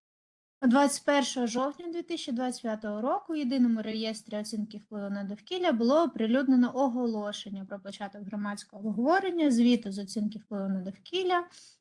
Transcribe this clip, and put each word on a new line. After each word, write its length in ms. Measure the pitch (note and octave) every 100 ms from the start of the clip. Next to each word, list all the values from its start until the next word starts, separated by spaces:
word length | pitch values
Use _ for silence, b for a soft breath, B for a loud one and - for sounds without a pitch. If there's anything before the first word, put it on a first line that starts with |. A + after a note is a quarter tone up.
| _ _ _ _ _ _
Двадцять 420 | B3+ C4 C#4+ -
першого 420 | - C#4+ B3+ C4 A#3
жовтня 460 | A#3+ C4+ D4 F4
дві 100 | E4+
тисячі 300 | E4+ E4 -
двадцять 300 | A#3+ B3+ B3
п'ятого 380 | A#3 G#3+ G#3+ G#3
року 320 | B3+ G4 -
в 40 | D#4
Єдиному 460 | B3+ C4+ A#3+ A3+
реєстрі 540 | G#3+ A3 A3 A3 - G#3+
оцінки 420 | G#3+ A3 G#3+ G#3
впливу 320 | - G#3 G3+
на 140 | G3+
довкілля 480 | G3 G#3 - F4+ F4+
було 300 | A3+ A#3 D4+
оприлюднено 760 | E4 G#3+ A3 B3+ C4+ B3+ B3 B3+
оголошення 880 | C4+ B3 A#3+ A3 G#3 G#3 G3+ G3
про 160 | F#3+ G3+
початок 420 | F#3+ G3 G3+ G#3
громадського 600 | G3 G#3 G3+ G#3 - G#3
обговорення 680 | G#3+ G3 C4 F#4+ F#4+ E4+ D4
звіту 420 | A#3 A#3+ A#3+ G3+
з 60 | G3
оцінки 400 | G3 A3 G#3+ G#3+
впливу 300 | - G3+ G3
на 120 | F#3+
довкілля 640 | F#3 - - F4+ F4+ F4 F4 B B B